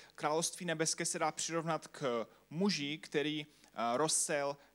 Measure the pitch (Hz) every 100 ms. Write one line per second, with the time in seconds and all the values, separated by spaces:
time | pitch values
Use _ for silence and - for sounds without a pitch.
0 | - - 151 156 170 - 175 160 160 -
1 | 165 175 160 151 - 165 160 156 - -
2 | 139 120 107 - - 147 202 156 143 151
3 | - 156 143 151 147 - - - 117 120
4 | 156 - - 151 143 143 -